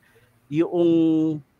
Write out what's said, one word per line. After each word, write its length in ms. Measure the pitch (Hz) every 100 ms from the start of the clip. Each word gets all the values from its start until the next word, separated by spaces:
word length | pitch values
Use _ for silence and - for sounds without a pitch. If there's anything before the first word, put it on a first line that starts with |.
| _ _ _ _ -
Yung 400 | 147 170 175 170 165 160 160 160 151 - _